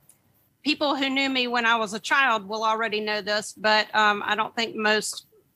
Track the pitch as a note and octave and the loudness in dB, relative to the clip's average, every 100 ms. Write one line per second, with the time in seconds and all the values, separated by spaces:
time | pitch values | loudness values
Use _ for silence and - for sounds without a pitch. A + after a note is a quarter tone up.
0 | _ _ _ _ _ _ C4+ D#4 D4 C4+ | _ _ _ _ _ _ -4 0 0 0
1 | C4+ C4+ C4+ C4 B3 A#3+ A3+ A#3 G#3+ G#3+ | 0 0 0 0 -2 0 2 2 0 -6
2 | - C#4+ C4+ G#3+ F#3+ G#3+ A3 A3 A3+ G#3+ | 0 2 4 0 -2 -2 0 0 -2 -2
3 | G#3+ G#3+ G#3 G#3 G#3 - G#3+ G#3+ G#3 G#3+ | -2 -4 -2 -4 -4 -4 2 2 2 2
4 | G#3+ G#3 - G#3 G#3+ - A3+ A3 G#3+ G#3+ | 4 2 0 -2 -2 -4 -6 -2 0 0
5 | - - - _ _ | -2 -10 -16 _ _